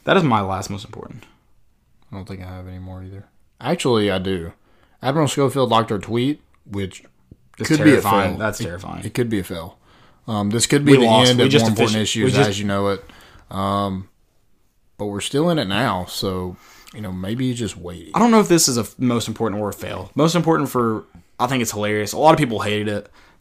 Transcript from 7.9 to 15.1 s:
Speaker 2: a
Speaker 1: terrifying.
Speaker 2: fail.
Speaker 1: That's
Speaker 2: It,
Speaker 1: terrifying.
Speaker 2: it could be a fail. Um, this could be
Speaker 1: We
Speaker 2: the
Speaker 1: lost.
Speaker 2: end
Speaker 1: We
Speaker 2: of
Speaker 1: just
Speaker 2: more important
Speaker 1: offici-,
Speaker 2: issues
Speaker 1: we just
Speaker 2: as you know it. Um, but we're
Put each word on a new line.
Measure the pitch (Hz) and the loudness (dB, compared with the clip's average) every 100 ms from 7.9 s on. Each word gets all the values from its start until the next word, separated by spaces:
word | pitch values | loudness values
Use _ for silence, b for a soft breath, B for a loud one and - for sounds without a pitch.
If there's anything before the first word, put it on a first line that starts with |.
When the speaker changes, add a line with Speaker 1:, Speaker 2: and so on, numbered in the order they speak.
Speaker 2:
a | 113 | 6
Speaker 1:
terrifying. | 101 98 95 | 4 0 0
Speaker 2:
fail. | 95 | -2
Speaker 1:
That's | 107 - | -4 -4
Speaker 2:
It, | |
Speaker 1:
terrifying. | 101 87 - 85 | -8 -8 -12 -12
Speaker 2:
it | 104 | -6
could | - 117 | -4 -2
be | 107 | -2
a | |
fail. | 90 87 85 - b b b b - | -6 -10 -12 -18 b b b b -6
Um, | 107 101 | -2 0
this | 117 - | 0 2
could | 143 | 2
be | 143 | 8
Speaker 1:
We | 135 | 8
Speaker 2:
the | |
Speaker 1:
lost. | 117 113 123 | 8 6 6
Speaker 2:
end | 123 | 4
Speaker 1:
We | 127 | 4
Speaker 2:
of | |
Speaker 1:
just | 143 | 4
Speaker 2:
more | 113 | 4
important | 104 107 110 | 2 2 0
Speaker 1:
offici-, | |
Speaker 2:
issues | 104 117 107 | -2 0 2
Speaker 1:
we | 127 | 2
just | 104 | 2
Speaker 2:
as | 98 | 0
you | 104 | -4
know | 101 101 | -2 -2
it. | 95 - b b b - | -4 -8 b b b -12
Um, | 95 98 101 101 95 95 _ _ _ _ _ _ _ _ - | -4 -2 0 -2 -4 -10 _ _ _ _ _ _ _ _ -12
but | |
we're | 104 | -8